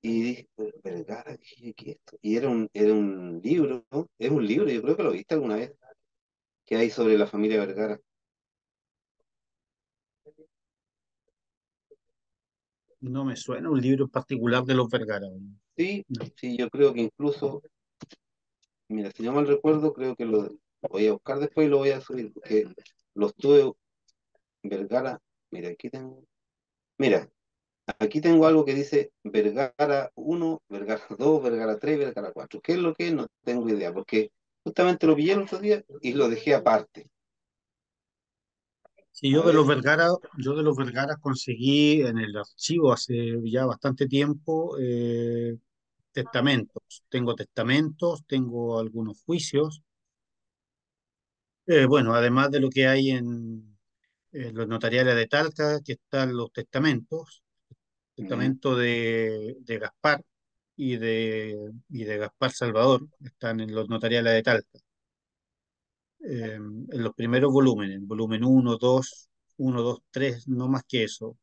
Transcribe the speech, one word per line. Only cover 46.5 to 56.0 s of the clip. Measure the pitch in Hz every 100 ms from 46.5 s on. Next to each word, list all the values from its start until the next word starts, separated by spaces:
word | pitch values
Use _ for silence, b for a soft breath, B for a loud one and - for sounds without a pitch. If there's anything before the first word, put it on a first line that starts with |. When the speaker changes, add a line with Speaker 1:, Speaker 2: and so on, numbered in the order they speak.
| 127 101 - _ - _
Speaker 2:
Tengo | 127 120 110
testamentos, | 104 - 117 139 156 156 175 160 -
tengo | 135 127 120 117 113
algunos | 113 113 113 -
juicios. | - 170 160 139 156 156 _ _ _ _ _ _ _ _ _ _ _ _ _ _ _ _ _ _ -
Eh, | 160 131
bueno, | 143 117
además | 117 120 127 139
de | 143
lo | 135
que | 131 131
hay | 135 135
en, | 127 120 120 113 113 107 104 _ _ _ _ _
en | 151 120 110
los | 113
notariales | 113 113 123 127 117
de | 113
Talca, | 143 156 156 151 151
que | 151
están | 120